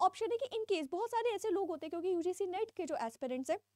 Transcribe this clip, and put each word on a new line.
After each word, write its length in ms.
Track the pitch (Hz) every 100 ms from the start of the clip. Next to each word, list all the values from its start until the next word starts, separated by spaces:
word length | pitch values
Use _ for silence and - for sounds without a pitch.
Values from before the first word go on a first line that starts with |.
| 381
ऑप्शन 260 | - 453
है 60 | 466
कि 180 | 523 453
in 140 | 440
case 200 | 359 277
बहुत 200 | 349 466
सारे 240 | 466 466 403
ऐसे 140 | 440
लोग 200 | 370 370
होते 160 | 320 320
हैं, 40 |
क्योंकि 240 | 339 359
यूजीसी 340 | 349 339 359 392
नेट 240 | 370 440
के 140 | - 277
जो 120 | 302
एस्पिरेंट्स 500 | 226 - 254 254 269
हैं 80 | 359 _